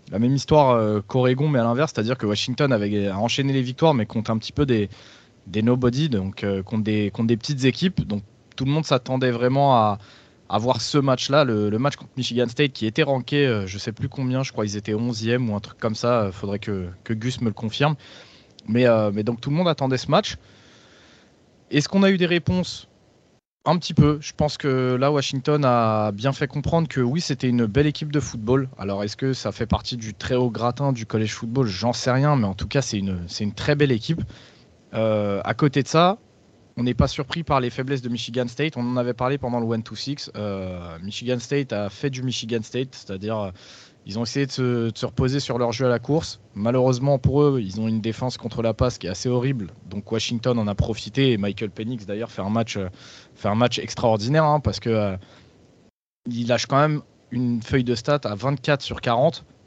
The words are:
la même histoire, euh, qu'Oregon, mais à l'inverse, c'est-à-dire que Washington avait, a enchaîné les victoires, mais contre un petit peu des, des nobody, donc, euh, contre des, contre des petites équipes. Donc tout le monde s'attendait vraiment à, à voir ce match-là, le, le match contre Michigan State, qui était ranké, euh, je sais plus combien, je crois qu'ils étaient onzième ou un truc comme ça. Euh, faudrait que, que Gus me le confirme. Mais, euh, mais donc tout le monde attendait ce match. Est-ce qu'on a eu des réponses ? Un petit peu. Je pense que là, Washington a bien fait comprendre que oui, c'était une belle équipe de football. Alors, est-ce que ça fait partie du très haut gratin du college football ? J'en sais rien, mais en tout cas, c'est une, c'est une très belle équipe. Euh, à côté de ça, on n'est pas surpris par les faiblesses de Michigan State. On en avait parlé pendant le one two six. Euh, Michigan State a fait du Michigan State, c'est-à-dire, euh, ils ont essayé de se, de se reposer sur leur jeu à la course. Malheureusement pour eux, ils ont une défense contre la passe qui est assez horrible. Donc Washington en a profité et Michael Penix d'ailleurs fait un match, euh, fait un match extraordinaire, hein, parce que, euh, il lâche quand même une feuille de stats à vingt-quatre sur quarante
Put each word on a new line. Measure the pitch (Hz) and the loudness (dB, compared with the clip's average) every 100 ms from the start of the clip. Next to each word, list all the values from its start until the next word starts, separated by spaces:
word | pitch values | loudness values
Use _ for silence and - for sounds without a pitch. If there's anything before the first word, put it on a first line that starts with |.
| - | -6
la | 98 | 0
même | 120 | 2
histoire, | 135 - 151 135 | 0 4 4 6
euh, | 120 107 107 101 | 4 4 0 0
qu'Oregon, | 131 127 127 151 | 2 4 2 2
mais | 135 | 2
à | |
l'inverse, | 117 120 156 | 2 2 0
c'est-à-dire | - 107 127 | -2 -2 -2
que | 107 | 0
Washington | 104 - 120 143 | -2 -2 0 2
avait, | 113 101 104 101 | 2 0 0 0
a | 95 | 0
enchaîné | 120 - 139 | -2 0 0
les | 135 | 0
victoires, | 127 131 160 | -2 2 4
mais | 135 104 | 4 0
contre | 117 107 | -2 -2
un | 110 | -2
petit | - | -2
peu | - 143 | -2 2
des, | 117 98 - - - - _ - | 2 0 -6 -20 -20 -20 _ -6
des | 101 | 0
nobody, | 113 127 123 123 156 | 2 4 2 2 0
donc, | 107 95 - | 0 -2 -4
euh, | 101 98 | -2 -2
contre | 95 110 | -2 -2
des, | 107 107 104 | 0 0 0
contre | - 113 | 0 0
des | 117 | 0
petites | - 139 | -2 0
équipes. | 131 - 185 - - | 0 2 0 0 -2
Donc | 107 - _ _ - | -4 -6 _ _ -6
tout | 135 | -2
le | |
monde | 151 | 0
s'attendait | 151 131 - 131 131 | 2 0 0 0 0
vraiment | 117 123 135 143 123 | 2 2 4 4 4
à, | 107 101 - - - _ - | 4 0 -8 -20 -20 _ -4
à | 101 | -2
voir | 120 120 | 0 0
ce | - 151 | 0 2
match-là, | 135 127 - 143 135 | 2 0 2 4 4
le, | 107 104 | 2 2
le | 107 | 0
match | 139 - | -2 -4
contre | - - | -8 -8
Michigan | 123 120 120 | -4 0 0
State, | 120 147 | 0 -2
qui | - 110 | 0 -2
était | 110 | 0
ranké, | 143 135 123 143 135 | 0 0 0 2 2
euh, | 107 95 | 2 -2
je | 101 | -6
sais | - | -8
plus | 110 120 | -6 -8
combien, | 135 127 131 | -4 -2 -2
je | 135 | -4
crois | - 107 | -4 -4
qu'ils | 104 | -4
étaient | 101 | -4
onzième | 107 120 110 110 123 117 | -2 -2 -2 0 0 0
ou | 104 | -4
un | |
truc | - - | -6 -6
comme | 117 110 | -4 -2
ça. | 120 120 | 0 2
Euh, | 101 | 0
faudrait | 90 101 101 | -4 -6 -4
que, | 107 98 90 92 - | -4 -6 -6 -10 -6
que | |
Gus | 110 123 - | -4 -4 -2
me | 113 | -4
le | |
confirme. | - 110 - 143 147 - - - - - - - | -2 -6 0 0 0 -8 -20 -20 -20 -20 -14 -2
Mais, | 117 123 | 4 6
euh, | 113 107 | 6 4
mais | 101 | 0
donc | 107 117 | -2 -4
tout | 135 | -2
le | 151 | 0
monde | 175 | 0
attendait | 151 131 131 | 0 0 -2
ce | - | 2
match. | 165 - - - - - - - - - - _ _ _ _ _ | 0 0 -6 -16 -20 -20 -20 -20 -20 -20 -20 _ _ _ _ _
Est-ce | 147 143 | 0 2
qu'on | 196 | 4
a | 196 | 4
eu | 190 | 4
des | 175 | 2
réponses ? | 170 - 180 170 - - _ _ _ _ _ _ _ | 2 2 0 -2 -8 -18 _ _ _ _ _ _ _
Un | - 170 | 0 0
petit | - | 2
peu. | 160 147 147 | 4 4 2
Je | - | -4
pense | - 151 - | -2 -2 0
que | 143 131 127 127 | 0 2 2 2
là, | 139 | 2
Washington | 147 131 135 139 151 135 | 2 0 -2 0 2 4
a | 120 113 107 107 | 4 4 2 0
bien | 101 135 | 0 -2
fait | 139 147 | 0 -2
comprendre | 147 - 165 156 | -2 0 0 2
que | 139 | 0
oui, | 123 156 | 0 0
c'était | - 135 127 | -2 -2 2
une | 120 113 | 2 4
belle | 110 151 | 4 2
équipe | - 156 | 0 -2
de | 147 | -2
football. | 123 117 107 135 131 - | -2 -4 2 2 0 -6
Alors, | 107 98 | -6 -4
est-ce | 104 - | -4 -4
que | 135 | -4
ça | 127 110 | -2 -4
fait | - 113 | -6 -2
partie | 98 - 120 | -2 -2 -10
du | 110 | -10
très | 104 - 127 | -8 -2 0
haut | 123 | 0
gratin | 107 117 120 143 | 0 -2 0 -2
du | 123 110 | -2 -2
college | 110 110 | -2 -2
football ? | - 113 127 117 | -4 -4 0 0
J'en | 92 113 | 0 -2
sais | 120 - | 0 0
rien, | 127 147 139 | 2 4 4
mais | 101 | 2
en | |
tout | 95 - | -2 -2
cas, | 143 | -2
c'est | 131 104 | -2 -2
une, | 98 90 87 | -2 -4 -6
c'est | - | -6
une | 107 | -4
très | - - 143 | -2 -2 2
belle | 143 | 2
équipe. | 113 - 165 - - - - - _ _ | 2 -2 -4 -6 -10 -20 -20 -20 _ _
Euh, | 113 110 107 104 98 | -2 0 2 0 -2
à | - | -2
côté | 110 151 139 | 0 2 2
de | - | 2
ça, | 160 175 214 _ _ _ _ _ - | 4 4 2 _ _ _ _ _ -4
on | |
n'est | 123 | 0
pas | 117 139 | 2 2
surpris | - 135 170 | 0 -6 -6
par | 160 139 | 0 0
les | 123 | 0
faiblesses | 127 131 139 | -2 -4 -4
de | 120 | -4
Michigan | 120 117 120 120 | -6 -4 -4 -4
State. | - 156 123 | -2 -4 -2
On | 120 | -2
en | 123 | 0
avait | 123 | -2
parlé | 120 127 139 | -2 -2 -2
pendant | 131 120 | -2 -2
le | 113 | 0
one | 113 | -2
two | 113 107 | -4 -10
six. | 135 139 - 101 | -8 -8 -10 -8
Euh, | 104 98 92 90 87 82 | -6 -4 -6 -8 -10 -12
Michigan | 95 - 120 123 | -10 -6 -4 -4
State | 120 143 131 | -2 -2 -2
a | 104 101 | -4 -4
fait | - 147 | -4 -6
du | 127 | -4
Michigan | 127 113 113 117 | -4 -4 -4 -4
State, | 110 120 135 | -4 -6 -6
c'est-à-dire, | - - 95 104 110 | -10 -12 -8 -4 -4
euh, | 98 95 - - - _ - | -6 -10 -20 -20 -20 _ -10
ils | 104 | -6
ont | |
essayé | 117 143 139 | -4 -2 -2
de | |
se, | - 127 120 117 | -2 0 0 -2
de | 107 | -2
se | 120 | -4
reposer | - 131 139 | 0 0 0
sur | 135 123 | -2 0
leur | 120 | 0
jeu | 117 127 | 2 2
à | |
la | 117 | 2
course. | 120 156 156 - - 101 | 2 0 -2 -10 -14 -4
Malheureusement | 110 127 127 123 139 139 | 2 4 4 4 2 2
pour | - 139 | 4 4
eux, | 147 135 | 4 4
ils | 95 101 | 0 -2
ont | 110 | 0
une | 113 | 0
défense | 110 110 127 - | -2 -4 -6 -6
contre | 117 - | -6 -2
la | 113 | 0
passe | 110 127 - | 2 0 0
qui | 85 | -6
est | |
assez | 101 127 | -4 -2
horrible. | 123 131 131 87 - - | 0 0 -2 -6 -12 -12
Donc | 101 - | -10 -4
Washington | 113 - 120 127 120 | -4 -2 -2 0 0
en | 104 | 0
a | 101 | 0
profité | - 107 - 135 135 | -2 -4 -4 0 2
et | 110 | 2
Michael | 101 101 107 | 0 -4 -8
Penix | 98 110 123 98 | -6 -8 -8 -8
d'ailleurs | 104 113 | -8 -8
fait | - | -6
un | 98 | -2
match, | 110 113 104 | 0 -2 -4
euh, | 92 - - - - - | -6 -10 -20 -20 -20 -6
fait | 104 | -2
un | 107 | 2
match | 123 123 | 2 0
extraordinaire, | - - 120 110 113 156 156 | -6 0 2 2 2 2 4
hein, | 147 | 2
parce | - - | 0 -2
que, | 120 | 0
euh, | 110 104 92 - - - _ _ _ _ _ _ _ 120 | 0 0 -4 -10 -20 -20 _ _ _ _ _ _ _ -8
il | 120 120 | -4 0
lâche | 117 - | 0 2
quand | 135 | 2
même | 156 151 - _ _ | 4 0 -6 _ _
une | 123 123 120 | -2 0 0
feuille | 110 135 | 0 0
de | 123 117 | 2 0
stats | - 147 | 0 -2
à | 110 104 | -2 -4
vingt-quatre | 127 143 - 139 | -2 -2 0 0
sur | - 101 | -2 -4
quarante | 127 117 151 - - _ | 0 2 2 0 -10 _